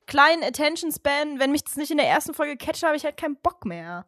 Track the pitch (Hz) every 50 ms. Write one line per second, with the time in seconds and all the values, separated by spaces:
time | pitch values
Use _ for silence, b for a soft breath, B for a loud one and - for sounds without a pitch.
0 | _ - - 294 285 311 339 330 247 262 247 - 302 302 330 330 339 320 - -
1 | - 285 277 294 294 302 285 254 269 269 285 294 - - - 277 294 - 320 294
2 | 269 123 160 311 - 320 302 - 302 294 285 - - 302 320 - 339 320 302 302
3 | - 294 - - 339 302 277 - - 349 - _ - 202 170 170 165 170 175 175
4 | -